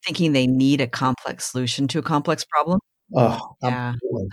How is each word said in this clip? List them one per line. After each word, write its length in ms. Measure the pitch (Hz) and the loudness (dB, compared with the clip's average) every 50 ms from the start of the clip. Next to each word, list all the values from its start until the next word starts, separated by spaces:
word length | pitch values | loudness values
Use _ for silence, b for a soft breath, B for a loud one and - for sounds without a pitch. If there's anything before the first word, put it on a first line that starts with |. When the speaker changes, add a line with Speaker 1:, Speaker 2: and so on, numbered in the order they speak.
| - | -8
Speaker 1:
thinking 280 | 185 156 - 175 156 143 | -6 -2 0 2 4 4
they 140 | 135 127 127 | 4 4 4
need 340 | 131 131 135 135 143 139 | 4 4 4 4 4 2
a 60 | 135 123 | 0 -2
complex 640 | - - 135 131 127 - - - - - - - | -2 -2 -2 -2 -2 -2 -6 -10 -10 -8 -10 -6
solution 360 | - 127 127 120 - - 139 131 | -4 -4 -4 -4 -2 -2 -2 -2
to 100 | - 165 | -2 -2
a 40 | - | -2
complex 400 | - 160 147 139 - 156 - - | 0 -2 -2 0 0 -2 -2 -4
problem. 340 | - - 151 151 165 180 196 _ _ _ _ _ - - | -2 0 0 2 2 0 0 _ _ _ _ _ -2 2
Speaker 2:
Oh, 400 | - 123 107 - - - - - - - | 4 4 4 2 -2 -10 -14 -12 -6 -4
Speaker 1:
Yeah. 300 | 123 123 123 123 123 123 | -4 -2 -2 -4 -4 -6
Speaker 2:
absolutely. 340 | 123 - - 120 110 95 95 | -6 -6 -6 -6 -4 -6 -6